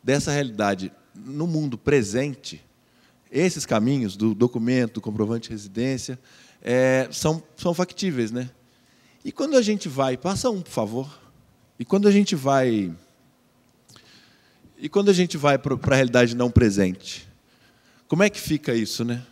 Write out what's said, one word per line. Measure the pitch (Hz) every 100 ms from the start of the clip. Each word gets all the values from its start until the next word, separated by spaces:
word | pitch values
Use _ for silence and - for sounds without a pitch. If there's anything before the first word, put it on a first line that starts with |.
dessa | 113 143 151
realidade | 143 135 107 104 95 92 _ _
no | 92 107 147 170
mundo | 156 151 110
presente, | - 143 101 110 143 131 - 78 _ _ _ _ _ _ _
esses | 127 180 165
caminhos | - 113 113 139 110 95
do | 110
documento, | 101 120 123 113 127 117
do | 110
comprovante | 110 107 107 117
de | 113
residência, | 113 101 101 127 131 127 127 _ - - _
é, | - 127 127 131 127
são, | - 160 160 - -
são | 180
factíveis, | 165 180 - 190 135 113
né? | 120 127 _ _ _ _ _ _ _
E | -
quando | - 277 269
a |
gente | 214 208 170
vai, | 135 135 127
passa | 175 190 254
um, | 202
por | 170
favor. | - 107 117 139 - _ _ _ _ _ _
E |
quando | - 196 202
a |
gente | 202 202
vai, | 160 135 135 127 110 92 82 _ _ _ _ _ _ _ _ _ - _ - _ _ _ _ _ _
e | 147
quando | 202 202
a |
gente | 180 175 160
vai | 143 139
pro, | 143 123
pra | -
realidade | 135 131 123 120
não | 120 123
presente, | 117 117 98 95 92 - - - _ _ _ _ _ _ _ _
como | 160
é | 202
que | 202
fica | - 151 -
isso, | 117 107 -
né? | 120 120 120